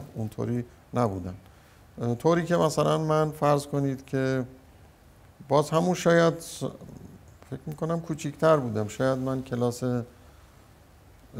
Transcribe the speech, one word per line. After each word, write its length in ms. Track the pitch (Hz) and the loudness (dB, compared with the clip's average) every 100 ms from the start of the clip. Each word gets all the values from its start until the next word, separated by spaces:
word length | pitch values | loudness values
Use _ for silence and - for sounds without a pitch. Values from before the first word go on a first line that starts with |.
| - | -4
اونطوری 500 | 135 107 - 113 120 117 - - | -8 -8 -4 -4 -4 -6 -14 -6
نبودن. 400 | 120 117 95 90 98 - - - - - - | -2 0 -2 -8 -12 -18 -20 -20 -20 -20 -6
اه، 140 | 117 | -4
طوری 300 | 117 160 175 | 0 2 2
که 120 | 160 170 | 2 2
مثلاً 420 | 160 151 151 156 | 2 2 2 2
من 320 | 156 156 156 | 2 2 0
فرض 360 | 147 147 143 143 | 0 2 2 0
کنید 380 | 143 139 131 - | -2 -2 -4 -4
که 380 | 135 131 131 127 - - - - - - - - - - | -2 0 0 -4 -10 -20 -20 -20 -20 -20 -20 -20 -20 2
باز 220 | 139 147 | 2 4
همون 240 | 160 180 | 2 2
شاید 460 | 175 170 170 165 - | 2 4 6 6 2
س-، 240 | - - 139 - - - - - - - - | -8 -8 -8 -10 -16 -18 -18 -20 -20 -20 -14
فکر 100 | 131 - | -12 -10
می‌کنم 340 | 151 160 170 | -6 -4 -4
کوچیکتر 560 | 165 147 147 143 160 151 | -4 -6 -8 2 4 4
بودم، 320 | 120 107 104 | 4 -2 -4
شاید 300 | - 131 131 | -2 0 0
من 240 | 131 131 | -2 -4
کلاس، 420 | 127 120 120 117 | -4 -2 0 0
اه، 180 | 127 123 113 - - - - - - - - - - - - | -2 -2 -4 -14 -20 -20 -20 -20 -20 -20 -20 -20 -20 -20 -14